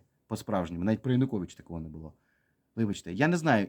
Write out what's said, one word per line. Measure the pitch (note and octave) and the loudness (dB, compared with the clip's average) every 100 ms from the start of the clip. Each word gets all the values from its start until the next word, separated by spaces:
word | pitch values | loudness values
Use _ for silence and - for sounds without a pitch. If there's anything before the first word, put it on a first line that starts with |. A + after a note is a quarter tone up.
| - _ _ | -20 _ _
по-справжньому. | A2 - G2 E2+ E2+ | -8 -2 -2 0 -2
Навіть | G2 A2 | 0 0
про | B2+ | 2
Януковича | B2 C3 G#2+ E2+ - | 2 2 -2 -6 -10
такого | - E2 | -12 -10
не | D#2+ | -10
було. | D#2+ D#2 - _ _ _ _ _ - | -12 -16 -18 _ _ _ _ _ -2
Вибачте, | A2 F#2+ E2+ | -2 -2 -6
я | F2+ D3+ | 2 2
не | F3 | 4
знаю | D#3 A2+ | 4 4